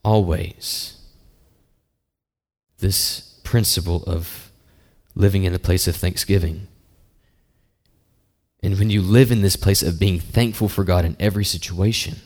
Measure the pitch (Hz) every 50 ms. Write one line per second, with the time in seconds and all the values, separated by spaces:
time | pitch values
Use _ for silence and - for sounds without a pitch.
0 | - 110 110 107 98 87 78 - - 85 - - - - - - - - - -
1 | - - _ _ _ - _ _ _ _ _ _ _ _ _ _ _ _ _ _
2 | _ _ _ _ _ _ _ _ _ _ _ _ _ _ _ _ - 95 92 -
3 | - - - - - - _ _ _ - - 117 101 - - 87 85 87 85 85
4 | - 92 85 87 82 - - - - - _ _ _ _ _ _ _ _ _ _
5 | _ _ _ - 98 101 95 98 95 90 87 90 - - 92 90 - - 82 -
6 | - 87 87 - - - 98 98 85 80 80 87 101 - _ _ _ _ _ _
7 | _ _ _ _ _ _ _ _ _ _ _ _ _ _ _ _ _ _ _ _
8 | _ _ _ _ _ _ _ _ _ _ _ _ - 98 98 95 104 110 104 104
9 | 92 92 107 123 135 113 120 110 98 95 - - - 101 98 - - 85 85 80
10 | 98 101 90 82 - - - 113 120 117 104 - 110 101 - - 98 90 90 90
11 | 85 82 - - 98 104 95 104 101 - - 85 - - 90 85 95 110 117 -
12 | - - - - -